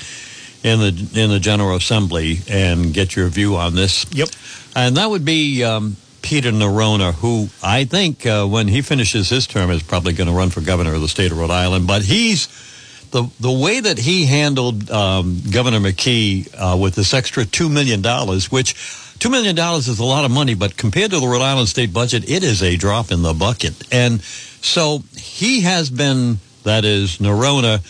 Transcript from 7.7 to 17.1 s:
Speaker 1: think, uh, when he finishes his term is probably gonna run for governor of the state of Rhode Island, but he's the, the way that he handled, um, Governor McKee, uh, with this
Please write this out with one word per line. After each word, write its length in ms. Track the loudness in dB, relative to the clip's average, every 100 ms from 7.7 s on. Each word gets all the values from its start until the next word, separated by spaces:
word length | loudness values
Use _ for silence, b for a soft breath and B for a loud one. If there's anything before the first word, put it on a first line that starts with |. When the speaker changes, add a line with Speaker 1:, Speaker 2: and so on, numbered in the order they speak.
| 0 0
Speaker 1:
think, 400 | 0 0 -2 0
uh, 200 | 0 2
when 220 | 2 2
he 140 | 0
finishes 480 | 0 0 0 0 0
his 180 | 0 -2
term 240 | 0 0
is 100 | 0
probably 280 | -2 -2 0
gonna 220 | 0 0
run 160 | 2 0
for 100 | 0
governor 340 | 0 0 0
of 80 | 0
the 60 | -2
state 240 | 0 0
of 60 | 0
Rhode 120 | 0
Island, 380 | 0 2 2 2
but 140 | 2
he's 480 | 2 2 2 0 -2 B B B B B B
the, 120 | -4 -4 -2
the 120 | -2
way 260 | 0 0 0
that 200 | -2 0
he 260 | 0 2 2
handled, 680 | 4 2 2 0 -2 -4
um, 500 | 0 0 0 0 -2 -2
Governor 300 | 0 2 2
McKee, 720 | 0 0 0 2 2 -2 -6 -4
uh, 180 | 0 2
with 200 | 2 0
this 180 | 0